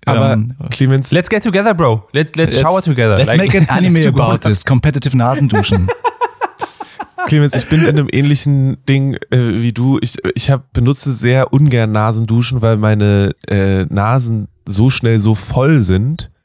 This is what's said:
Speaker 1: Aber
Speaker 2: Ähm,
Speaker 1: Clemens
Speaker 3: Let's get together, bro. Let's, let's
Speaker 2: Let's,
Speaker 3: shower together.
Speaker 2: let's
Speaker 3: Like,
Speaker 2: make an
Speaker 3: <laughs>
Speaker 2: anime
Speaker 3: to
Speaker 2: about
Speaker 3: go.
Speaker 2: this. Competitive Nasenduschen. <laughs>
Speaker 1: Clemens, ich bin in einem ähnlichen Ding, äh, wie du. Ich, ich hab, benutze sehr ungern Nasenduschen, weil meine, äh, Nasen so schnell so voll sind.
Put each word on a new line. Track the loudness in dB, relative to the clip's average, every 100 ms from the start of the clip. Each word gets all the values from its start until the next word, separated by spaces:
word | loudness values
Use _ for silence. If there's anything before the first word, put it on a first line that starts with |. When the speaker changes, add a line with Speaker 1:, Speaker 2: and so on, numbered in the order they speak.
| -2
Speaker 1:
Aber | 0 2
Speaker 2:
Ähm, | 0 -2 -8 -8
Speaker 1:
Clemens | -2 0 2 0
Speaker 3:
Let's | -2 0
get | -2
together, | 0 0 0
bro. | 2 0 0 -2
Let's, | -4 -2 -2
let's | 0
Speaker 2:
Let's, | 2
Speaker 3:
shower | 2 0
together. | 0 0 2 2
Speaker 2:
let's | 2
Speaker 3:
Like, | 2 2
Speaker 2:
make | 2
an | 2
Speaker 3:
<laughs> | 2
Speaker 2:
anime | 2 2
Speaker 3:
to | 2
Speaker 2:
about | 2 0 0
Speaker 3:
go. | 0
Speaker 2:
this. | -2
Competitive | 0 0 0 -2 -2 0
Nasenduschen. | 0 0 0 0 0 0 0 -2
<laughs> | -6 -4 -8 -6 -10 -8 -14 -12 -16 -16 -16 -8 -2
Speaker 1:
Clemens, | 0 0 -2
ich | -2
bin | 0
in | 2
einem | 0 0
ähnlichen | 0 0 0 0 0 0 -2 -2
Ding, | 0 0 -4 -2
äh, | 0 0 0
wie | -2
du. | 0 0 0
Ich, | -2 -4 -6 -2
ich | -2
hab, | -2 -4
benutze | -2 0 0 -2
sehr | -2 0 2 2
ungern | 2 2 2 0
Nasenduschen, | 0 0 -2 0 0 0 0
weil | 0 2
meine, | 2 2 2 2 0 -4 -4
äh, | 0 0 0 -2
Nasen | -2 0 0 -2 -4 -6 _ -4
so | 0 2
schnell | 2 0 2
so | 2 0
voll | -2 0 2 2
sind. | 2 0 -2 -6 -10 _